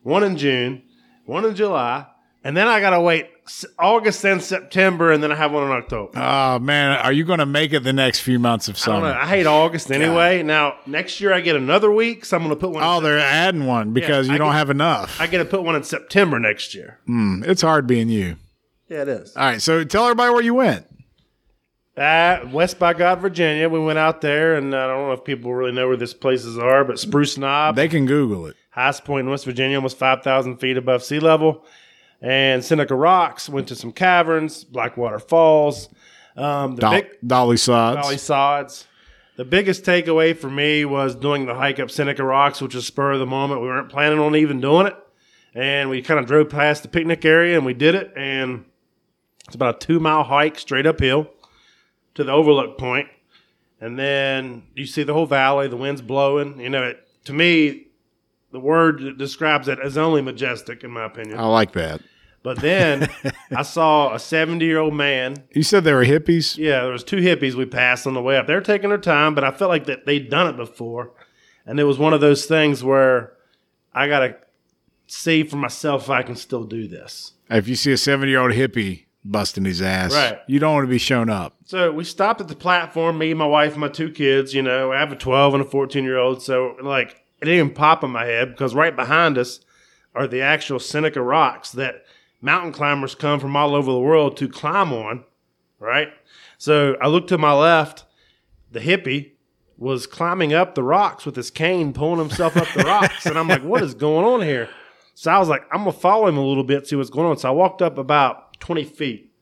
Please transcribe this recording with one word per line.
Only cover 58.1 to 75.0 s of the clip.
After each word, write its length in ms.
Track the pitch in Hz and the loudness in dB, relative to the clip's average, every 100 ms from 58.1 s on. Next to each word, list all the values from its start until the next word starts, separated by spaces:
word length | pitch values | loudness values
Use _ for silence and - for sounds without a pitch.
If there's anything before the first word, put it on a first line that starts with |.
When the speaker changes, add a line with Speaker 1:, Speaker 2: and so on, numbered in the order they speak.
| _ _ _ _ | _ _ _ _
Speaker 1:
the 80 | 127 | -6
word 400 | 135 160 160 147 | 0 2 2 0
that 160 | 135 135 | -10 -10
describes 500 | 139 - 156 147 135 | -12 -6 -2 0 -2
it 100 | 127 | -6
is 180 | 139 143 | -6 -2
only 240 | 160 156 | 0 0
majestic, 600 | 131 113 127 117 - 120 | -2 -6 -8 -8 -12 -16
in 80 | 127 | -14
my 140 | 120 | -10
opinion. 340 | 110 117 107 110 | -10 -10 -12 -4
Speaker 2:
I 80 | 113 | 2
like 260 | 113 101 | 4 2
that. 280 | 92 80 76 - _ _ _ | -2 -6 -8 -14 _ _ _
Speaker 1:
But 180 | 127 120 | -10 -4
then 480 | 147 190 170 139 143 - 135 | 0 2 2 0 -4 -4 -10
Speaker 2:
<laughs> 200 | - - 131 | -10 -8 -6
Speaker 1:
I 60 | |
saw 520 | 139 170 156 151 139 | -4 0 4 4 2
a 40 | 113 | -4
seventy-year-old 760 | - 160 160 170 165 160 156 | -4 -2 -2 -2 0 0 0
man. 500 | 147 143 131 127 143 _ | 0 -2 -2 -4 -8 _
Speaker 2:
You 120 | 147 | -2
said 180 | 156 202 | 2 4
they 80 | 160 | 4
were 120 | 135 | 4
hippies? 520 | 123 156 156 170 151 - | 4 4 2 0 0 -4
Speaker 1:
Yeah, 260 | 156 135 | -2 0
there 100 | 127 | -2
was 120 | 123 | -6
two 120 | - 196 | -4 0
hippies 360 | 180 165 135 | 2 2 0
we 120 | 123 127 | -2 -4
passed 400 | 127 123 123 139 | 0 0 0 -2
on 80 | |
the 80 | 131 | -4
way 140 | 123 135 | 0 0
up. 100 | 127 | 2
They 80 | |
were 60 | 175 | -2
taking 280 | 196 208 202 | 0 0 0
their 80 | 202 | -2
time, 360 | 175 147 156 | 2 4 4
but 100 | 147 | 2
I 60 | 135 | -2
felt 180 | 135 196 | 0 0
like 160 | 160 143 | 0 -2
that 200 | 131 - | -6 -2
they'd 240 | 143 127 | -2 0
done 160 | 143 180 | 0 0
it 100 | 123 | -2
before. 560 | 117 - 117 117 120 _ _ _ _ _ - | -12 -12 -10 -10 -12 _ _ _ _ _ -8
And 120 | 139 | 0
it 40 | |
was 140 | 147 139 | 2 2
one 160 | 151 | 2
of 60 | 156 | 4
those 260 | 147 143 - | 4 4 2
things 360 | 160 151 131 | 2 2 0
where 500 | 127 135 131 127 120 _ _ _ _ _ _ | 0 4 4 2 -2 _ _ _ _ _ _
I 140 | 123 143 | -4 0
gotta 280 | 147 127 101 _ _ _ _ _ _ | 2 0 -4 _ _ _ _ _ _